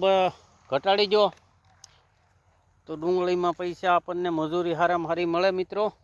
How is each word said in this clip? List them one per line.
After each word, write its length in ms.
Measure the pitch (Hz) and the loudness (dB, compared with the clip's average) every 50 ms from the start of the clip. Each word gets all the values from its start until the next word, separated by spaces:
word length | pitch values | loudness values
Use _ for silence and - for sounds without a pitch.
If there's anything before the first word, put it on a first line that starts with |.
| 180 | 2
બ-, 300 | 190 190 190 185 180 - - _ _ _ _ _ - | 2 4 4 2 0 -2 -6 _ _ _ _ _ -4
ઘટાડી 420 | 127 143 - 196 196 202 208 190 202 | -4 0 2 2 2 2 2 2 4
જો 120 | 214 208 185 - - _ _ _ _ _ _ _ _ - - _ _ _ _ _ _ _ _ _ _ _ _ _ _ _ _ _ _ _ - | 4 4 2 0 -4 _ _ _ _ _ _ _ _ -20 -20 _ _ _ _ _ _ _ _ _ _ _ _ _ _ _ _ _ _ _ -14
તો 40 | 160 | -10
ડુંગળીમાં 640 | 151 160 175 180 185 180 180 180 180 175 175 165 - | -6 -2 -2 0 0 0 0 0 0 0 -2 -2 -4
પૈસા 360 | 180 180 165 - - 185 175 | -6 -8 -8 -4 0 2 2
આપણને 360 | 170 - - 175 175 180 175 | 2 0 -2 -6 -4 -4 -2
મજૂરી 480 | 165 156 156 151 165 175 170 175 165 151 | -2 -2 -2 -2 -2 -2 -2 -2 0 0
હારામાં 320 | 175 170 175 170 165 156 | 0 0 0 0 -2 -2
હારી 220 | 165 170 175 170 170 | -2 -2 -2 -2 0
મળે 180 | 170 185 196 185 | 0 0 0 0
મિત્રો. 320 | 185 180 - 196 202 214 202 - _ | -2 -4 -6 -4 -4 -4 -4 -4 _